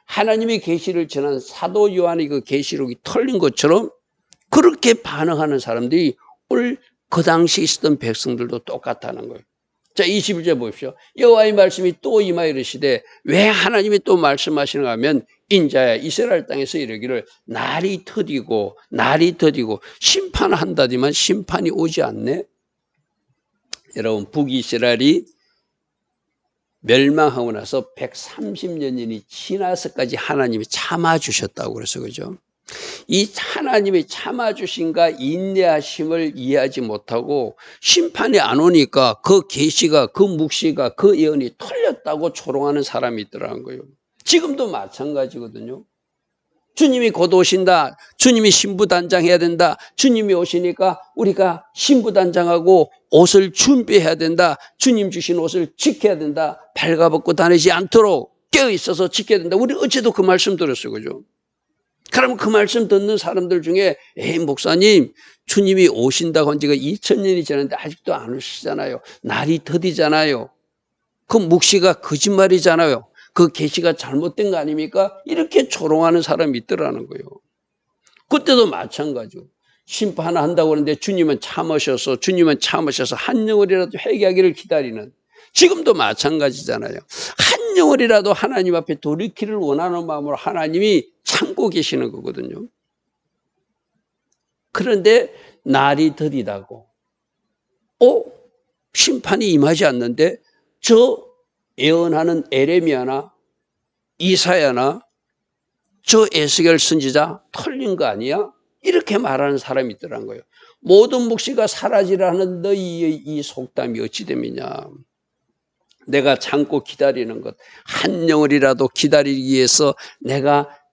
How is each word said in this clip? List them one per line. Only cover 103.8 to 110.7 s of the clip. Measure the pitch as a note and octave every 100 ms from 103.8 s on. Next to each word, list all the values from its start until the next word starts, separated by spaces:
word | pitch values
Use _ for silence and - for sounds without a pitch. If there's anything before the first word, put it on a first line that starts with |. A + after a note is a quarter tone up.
| _ _ _ -
이사야나 | F3 F#3 F3 F3+ C#3+ B2 C3+ F#3+ - _ _ _ _ _ _ _ _ _
저 | - A3 G#3+
에스겔 | D#3+ D3 - E3+ E3
선지자 | - D#3+ C3+ C3+ D#3+ - _
틀린 | - - C4+ B3 F3+
거 |
아니야?" | C3+ G#2 B2 F3 G#3 - _ _
이렇게 | - F3+ - G#3
말하는 | A#3+ C3+ C#3+ C#3
사람이 | - C3+ B2+
있더란 | G2+ - A#2 A2
거예요. | A2 - _ _